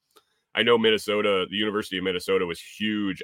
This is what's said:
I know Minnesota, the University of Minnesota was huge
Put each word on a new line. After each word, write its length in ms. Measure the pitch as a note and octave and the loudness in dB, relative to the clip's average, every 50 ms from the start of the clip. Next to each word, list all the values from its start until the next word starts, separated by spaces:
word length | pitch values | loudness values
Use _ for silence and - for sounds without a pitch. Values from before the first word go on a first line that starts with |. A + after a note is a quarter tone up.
| _ _ _ _ _ _ _ _ _ _ - | _ _ _ _ _ _ _ _ _ _ -2
I 80 | - A2+ | 0 4
know 140 | A#2+ A#2 A2+ | 4 4 6
Minnesota, 680 | A2 A2+ A2 G2+ - G#2 G#2 G#2+ G#2 G#2 G2 F#2+ F2+ - | 6 4 2 2 0 0 0 0 2 2 2 0 0 -2
the 80 | F#2 | -4
University 420 | G#2 G#2+ G#2+ G2 G#2+ G#2+ - F#2+ F2+ | -4 -2 -2 -2 -4 -4 -4 -6 -4
of 60 | F#2 | -2
Minnesota 420 | F#2+ F2+ F2+ - - F#2+ F#2 F#2 | -2 -2 -2 0 0 0 2 0
was 120 | E2+ E2+ - | 0 -4 -8
huge 640 | - - - - G#2 G#2+ G#2+ G#2 G2+ G2 F2+ - | -10 -14 -8 -4 -4 -2 -2 -2 -2 -4 -4 -6